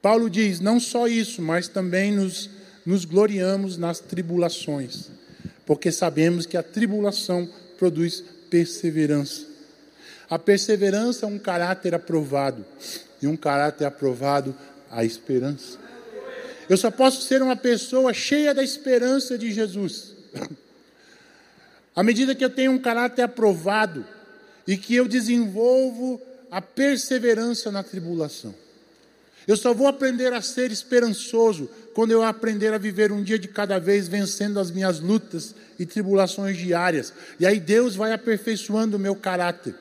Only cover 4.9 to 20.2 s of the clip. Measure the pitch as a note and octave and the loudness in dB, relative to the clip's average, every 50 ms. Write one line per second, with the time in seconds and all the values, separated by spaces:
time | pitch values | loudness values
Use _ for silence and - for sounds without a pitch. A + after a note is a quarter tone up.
4.9 | - - - - - - - - - _ - - - _ _ - D3+ - - F3 | -10 -14 -14 -16 -20 -20 -20 -20 -20 _ -16 -16 -16 _ _ 0 0 2 2 -2
5.9 | D#3 - F#3 E3+ C#3+ D3+ D#3+ E3+ F3 F3 E3 - - F3 E3 - - G#3+ A3+ G3+ | 0 0 0 0 2 2 2 2 2 0 -4 -4 -4 -4 -4 -4 -2 -2 0 0
6.9 | G3+ G#3+ G3+ G3+ F#3+ - - - F3+ F3 F3 E3+ - - - - - - F#3 F3+ | 0 0 0 0 -2 -2 -4 -2 -2 -2 -2 -6 -10 -18 -20 -20 -4 0 0 0
7.9 | D#3 D3+ E3+ E3+ E3+ - - - - - - - - E3+ E3+ E3+ - - - E3+ | 2 2 -2 -2 -2 -6 -14 -16 -20 -20 -10 0 2 2 2 2 -2 -4 -4 -2
8.9 | D3+ D#3+ D#3 D3 D3+ C#3+ C#3 C#3 - - - - - - - - - _ - - | 0 0 2 2 2 0 0 -2 -8 -12 -14 -16 -20 -20 -20 -20 -20 _ -20 -20
9.9 | _ _ - - - - - _ E3 E3 - - G3+ G3 - - G#3+ G3 G3 G3 | _ _ -20 -20 -20 -20 -10 _ -6 -2 2 4 2 4 4 0 0 2 2 2
10.9 | F#3+ G#3 A3+ A#3+ A#3+ A#3+ - G#3 G#3 G3+ G3+ G3+ F3+ F3 F3 F3+ F#3 F#3 - F#3 | 2 2 0 -2 -2 -4 -4 -6 -6 -6 -6 -4 -2 -2 0 -2 -2 -2 -2 -2
11.9 | E3+ E3+ - - E3+ D#3+ D3+ C3+ C#3 C#3 C#3 C3+ B2+ A2+ G2 - - - - - | -2 -2 -2 -2 -2 -2 -2 0 -2 0 0 0 -2 -6 -12 -18 -20 -18 -16 -14
12.9 | - - - - - - C#3 C#3+ D#3 D#3 - D3+ C#3+ C#3+ C#3+ D3 D3 - D3+ C#3+ | -14 -14 -16 -20 -14 -4 -2 -2 -2 0 0 0 2 2 2 0 0 -2 -4 -4
13.9 | C#3 - C#3 C3+ B2+ A#2+ C3+ C#3 C#3+ C#3+ C3 C3+ C3 - - - - - - - | -4 -2 -2 -2 -2 0 0 0 0 0 0 -2 -8 -10 -16 -20 -20 -20 -20 -12
14.9 | A#2 A#2 A#2 A2+ A2+ - - - C3+ B2+ B2 C#3 D3 C3+ - - - - - - | -4 -2 -2 -2 -2 -4 -6 -2 -2 0 0 -2 -6 -6 -10 -18 -18 -18 -20 -20
15.9 | - - - - - - - - - - - - - - - - F#3+ F#3 - A3+ | -20 -20 -20 -16 -16 -14 -14 -12 -14 -14 -14 -14 -16 -18 0 2 2 4 4 0
16.9 | G#3 - C4 C4+ C4 - - - C4 C4+ C4 C4 B3+ B3+ - B3+ A#3+ G#3+ - - | 2 4 4 4 4 2 -4 0 2 2 2 2 0 0 2 2 2 2 0 -2
17.9 | B3+ B3+ C4 B3+ A3 - - - C#4+ D4 D4+ D4 C#4 C#4 C4+ C4 - - - C4+ | 0 2 2 2 2 0 -2 0 2 2 4 2 2 2 0 -2 -4 -6 0 2
18.9 | B3+ A#3+ A#3+ B3+ C4 C#4 B3+ - B3+ A3+ A3 A#3 G3+ G#3+ A3 G3+ F3+ G3+ G3+ E3+ | 2 2 4 2 0 0 0 -2 -6 -4 -4 -4 -2 -2 -2 -4 -2 -4 -4 -4
19.9 | - - - - - - | -6 -8 -16 -18 -20 -20